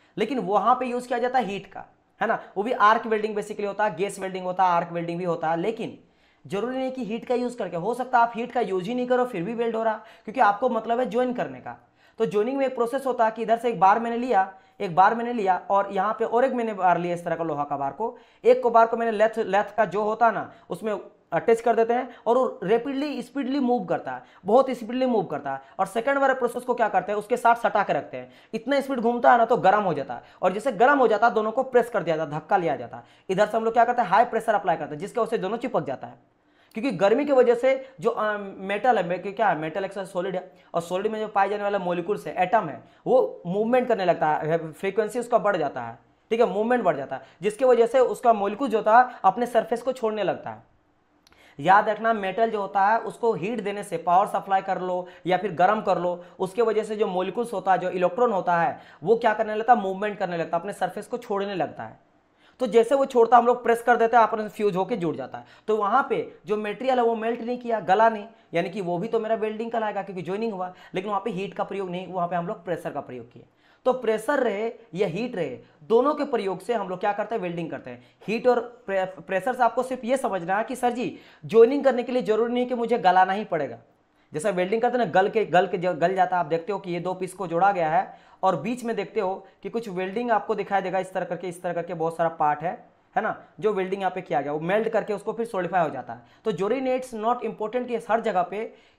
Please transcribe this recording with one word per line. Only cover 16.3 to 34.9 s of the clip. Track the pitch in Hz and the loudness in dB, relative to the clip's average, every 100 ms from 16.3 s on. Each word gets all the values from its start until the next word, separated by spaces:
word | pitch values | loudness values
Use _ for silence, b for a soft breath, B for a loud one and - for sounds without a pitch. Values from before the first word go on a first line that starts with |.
| 233 | 2
एक | 262 | 2
मैंने | 240 226 | 2 -2
बार | 202 180 170 | 0 2 4
लिया | 175 | 2
इस | 175 | -4
तरह | 170 165 | -4 -4
का | |
लोहा | 165 143 | -2 -2
का | 143 143 | -4 -4
बार | 139 | -6
को, | 139 226 247 B B | -4 -6 -6 B B
एक | 220 247 | 4 4
को | 247 | 6
बार | 226 226 | 6 6
को | 226 | 4
मैंने | 233 | -2
लेथ, | 208 214 226 | 2 2 2
लेथ | 202 190 208 - | 0 0 0 0
का | |
जो | 208 185 | 0 0
होता | 214 220 233 | -2 2 2
है | |
ना | 190 123 B B | 2 -6 B B
उसमें | 175 214 196 - _ _ | -8 -4 -6 -8 _ _
अटैच | 165 160 226 | -2 2 2
कर | 233 226 | 4 2
देते | 226 | 2
हैं | 240 262 B - | 0 -4 B 0
और | 247 | 2
वो | 254 - | 2 -2
रैपिडली | 175 226 254 269 302 262 | 0 0 0 -4 -4 -6
स्पीडली | - 277 247 277 | -8 -6 -4 -2
मूव | 247 247 | 0 0
करता | 175 147 131 | 0 -4 -4
है, | 127 B B | -12 B B
बहुत | 180 233 262 | 2 4 4
स्पीडली | 247 214 247 254 | -2 -6 -2 0
मूव | 226 | 0
करता | 180 143 139 | -2 -6 -6
है। | 135 B B | -8 B B
और | 190 | -4
सेकंड | 226 233 277 | -2 0 2
वाले | 269 | 2
प्रोसेस | 254 240 247 | 2 -2 -4
को | 247 | -4
क्या | 233 220 | 0 2
करते | 240 233 | 0 -2
हैं, | 208 | -6
उसके | 208 233 | -2 0
साथ | 226 | 2
सटा | 233 214 208 | 4 2 0
के | 196 | 0
रखते | 156 - 131 | -2 -4 -12
हैं, | 127 B B | -14 B B
इतना | 147 240 277 | -10 -2 0
स्पीड | 269 269 | 0 -2
घूमता | 226 240 262 | 0 4 6
है | 247 | 6
ना | |
तो | 226 226 | 6 4
गर्म | 160 208 | 4 4
हो | 196 | 2
जाता | 139 135 | -2 -6
है, | 120 B B | -10 B B
और | 185 | -2
जैसे | 196 269 | 0 -4
गर्म | 196 247 285 | 4 4 6
हो | 240 | 4
जाता | 208 233 | 4 4
है | |
दोनों | 208 214 | 2 -2
को | 220 | -2
प्रेस | 262 240 233 | 2 2 2
कर | 202 | -2
दिया | 170 156 | -2 -2
जाता | 160 151 | -2 -6
है, | |
धक्का | - 202 | 0 0
लिया | 170 135 | 2 -2
जाता | 117 120 | -6 -16
है। | b b _ | b b _
इधर | 185 208 | 0 2
से | 226 | 2
हम | |
लोग | 226 | 0
क्या | 226 | 2
करते | 233 240 | 2 2
हैं, | 208 | 2
हाई | 196 | 4
प्रेशर | 240 226 220 | 4 0 0
अप्लाई | 208 190 160 | 0 0 -2
करते | 147 | -4